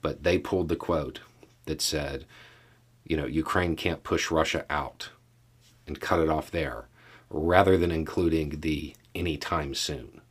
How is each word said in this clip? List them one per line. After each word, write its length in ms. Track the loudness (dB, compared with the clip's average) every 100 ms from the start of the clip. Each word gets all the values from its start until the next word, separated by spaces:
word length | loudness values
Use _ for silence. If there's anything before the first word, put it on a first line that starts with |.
But 220 | -2 0
they 160 | 2 2
pulled 300 | 2 0 0
the 60 | -2
quote 440 | 0 -2 -2 -8 -18 _ -20 _ -8
that 160 | -4
said, 440 | -2 -2 -4 -8 -12 -20 -20 -20 -20 _ _ _
you 140 | -4 -2
know, 80 | 0
"Ukraine 500 | -2 0 0 2 0
can't 280 | -2 -4
push 280 | -2 -2 2
Russia 340 | 2 2 0 -2
out 400 | -4 -4 -10 -16 -16 _ _ _ _ _ _ -14
and 140 | -8
cut 200 | 0 2
it 100 | 4
off 220 | 2 -2
there," 360 | -4 -4 -6 -14 _ -20 -20 _
rather 480 | -2 4 6 8 6
than 140 | 6
including 720 | 2 -2 0 2 2 0 -4
the 340 | -2 -2 -4 -14 _
"anytime 640 | -6 -4 -4 -2 -2 -2 -6
soon" 460 | -6 -6 -10 -20 -20